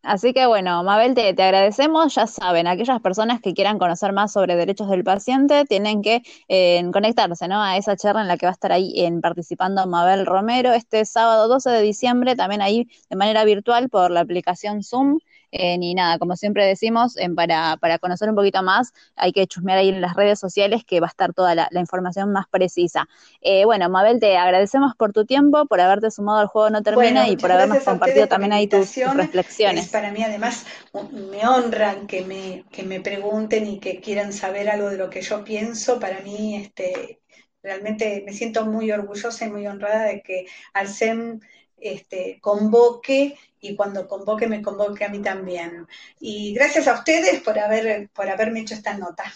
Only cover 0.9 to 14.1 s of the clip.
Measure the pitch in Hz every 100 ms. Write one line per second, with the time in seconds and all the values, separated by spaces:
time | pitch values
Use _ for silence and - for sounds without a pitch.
0.9 | 208 247 247 208 185 190 190 202 208 294
1.9 | 320 320 254 220 - 180 170 170 180 240
2.9 | 247 202 190 220 240 202 170 202 214 180
3.9 | 175 202 196 208 202 180 175 170 196 202
4.9 | 185 180 196 - 262 285 294 285 196 208
5.9 | 214 202 233 - - _ 190 180 175 175
6.9 | 185 214 233 196 170 175 202 202 185 202
7.9 | 196 208 208 196 175 175 185 196 180 185
8.9 | - 175 170 170 170 165 170 185 190 185
9.9 | 175 175 196 180 185 220 247 247 233 -
10.9 | 220 214 233 226 220 220 262 262 233 208
11.9 | 202 247 247 247 247 185 208 196 226 247
12.9 | _ _ 190 208 214 214 202 208 240 254
13.9 | 202 180